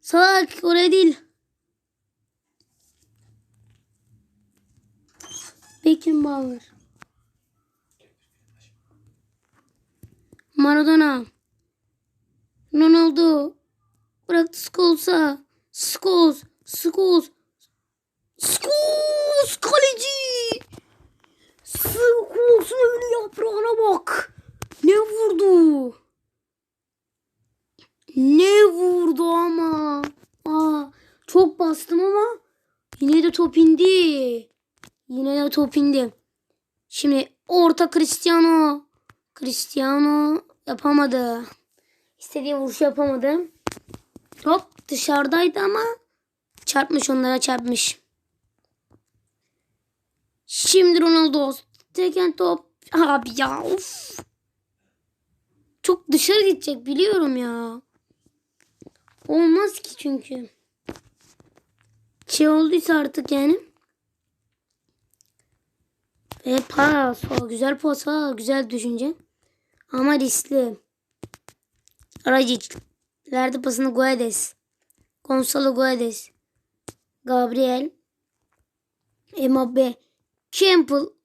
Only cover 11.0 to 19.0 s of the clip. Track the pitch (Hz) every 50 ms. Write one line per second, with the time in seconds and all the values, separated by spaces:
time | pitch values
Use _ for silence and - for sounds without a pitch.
11 | 311 294 269 254 226 - _ _ _ _ _ _ _ _ _ _ _ _ _ _
12 | _ _ _ _ _ _ _ _ _ _ _ _ _ _ 302 302 311 320 330 330
13 | 330 330 277 320 339 330 311 294 285 311 - _ _ _ _ _ _ _ _ _
14 | _ _ _ _ _ - 349 339 330 330 - - - - - - 359 339 330 302
15 | - - 359 330 311 294 285 285 _ _ _ _ _ _ _ - - - - -
16 | - 381 370 349 339 311 269 - - _ _ _ _ - - - - 339 330 392
17 | 381 370 349 330 302 - _ _ _ _ _ _ _ _ _ _ _ _ _ _
18 | _ _ _ _ _ _ _ _ - - - - - 539 587 587 605 605 605 605